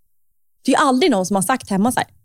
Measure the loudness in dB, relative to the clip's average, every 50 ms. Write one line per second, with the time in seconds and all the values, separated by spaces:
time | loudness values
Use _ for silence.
0 | _ _ _ _ _ _ _ _ _ _ _ _ -2 0 0 2 2 2 2 2
1 | 2 2 2 0 0 0 -2 -2 0 0 -2 -4 -4 -2 -2 0 0 0 0 -2
2 | -6 -6 _ _